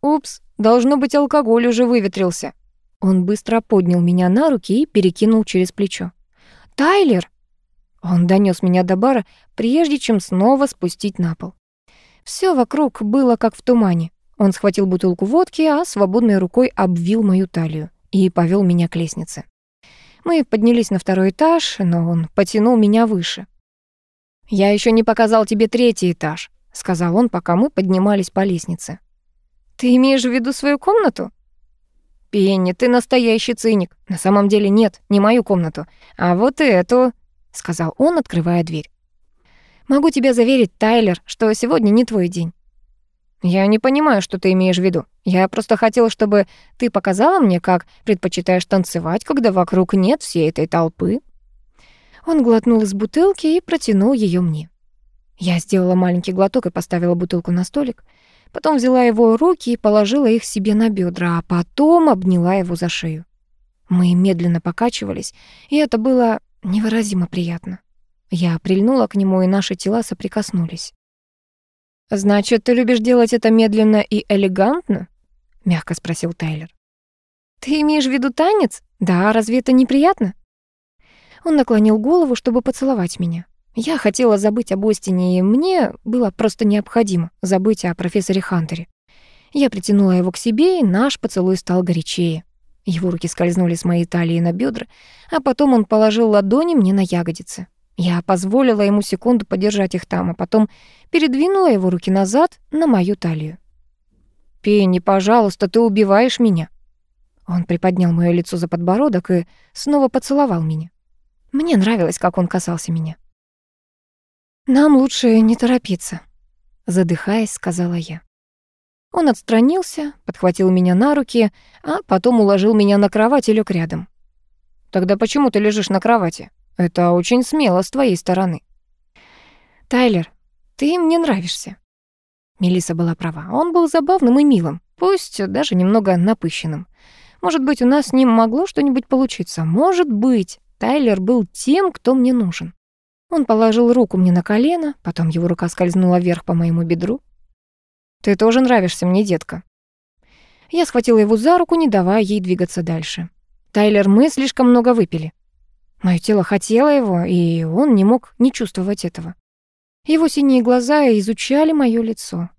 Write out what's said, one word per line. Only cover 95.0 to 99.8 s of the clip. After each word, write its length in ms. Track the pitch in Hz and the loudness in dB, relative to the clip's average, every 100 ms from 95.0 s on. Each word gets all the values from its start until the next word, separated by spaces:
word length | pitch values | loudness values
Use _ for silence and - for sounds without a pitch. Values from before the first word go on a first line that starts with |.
| _ - - | _ -20 -8
а 80 | 320 | -4
потом 340 | 269 254 285 | -4 0 2
он 120 | 247 208 | 2 2
положил 440 | 214 220 214 226 | 2 2 2 2
ладони 460 | 208 196 240 339 320 | 2 2 0 0 2
мне 180 | 190 | 2
на 80 | 196 | 0
ягодицы. 640 | 185 175 175 165 170 - 180 _ _ - | 0 -2 -4 -8 -12 -16 -16 _ _ -6
Я 240 | 175 175 | -2 -2
позволила 580 | - 190 190 233 262 214 | -2 -2 0 0 2 2
ему 200 | 202 208 | 2 0
секунду 440 | 196 185 233 240 214 | -2 -4 0 -2 -2
подержать 480 | 190 202 202 | -2 -2 -2